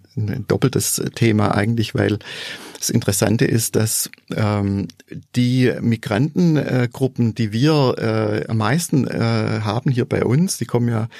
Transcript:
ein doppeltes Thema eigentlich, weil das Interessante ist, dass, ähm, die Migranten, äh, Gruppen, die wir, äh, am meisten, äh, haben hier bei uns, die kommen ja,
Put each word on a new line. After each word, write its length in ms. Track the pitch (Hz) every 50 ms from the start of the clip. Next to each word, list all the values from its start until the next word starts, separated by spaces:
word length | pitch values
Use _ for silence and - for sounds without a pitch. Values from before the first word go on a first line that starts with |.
| - _ _ -
ein 280 | 110 104 - 104 101 -
doppeltes 540 | 101 98 - 131 - - - - - - - - -
Thema 380 | - 117 117 107 107 120 104 -
eigentlich, 380 | - 101 113 117 113 107 - -
weil 240 | 120 101 101 104 104 - - - - - - - - - - - -
das 100 | - -
Interessante 560 | - 117 - - 95 - 110 101 107 113 143
ist, 300 | - - 117 113 - -
dass, 340 | 110 107 110 - - - - - - _ - -
ähm, 520 | - 107 104 104 104 101 98 98 98 101 - - - - - - - - _ -
die 360 | 127 123 123 123 131 123 117 69 -
Migranten, 760 | - 120 113 113 - - 107 98 135 160 - 185 180 170 156 147
äh, 320 | - - - 127 123 117
Gruppen, 440 | - - 135 127 - - 120 113 104
die 160 | - 117 104 101
wir, 420 | 113 135 156 160 151 135 127 - -
äh, 500 | - 110 110 110 110 107 107 113 - -
am 80 | 113 113
meisten, 500 | 107 107 127 170 175 - - 139 117 117
äh, 520 | - 127 117 117 113 113 107 107 107 107 107
haben 280 | 107 101 120 - 151
hier 140 | 127 123 113
bei 180 | - 104 98 101
uns, 340 | 98 117 143 180 190 - -
die 80 | 123
kommen 240 | - - 120 120 120
ja, 180 | 117 113 110 113 -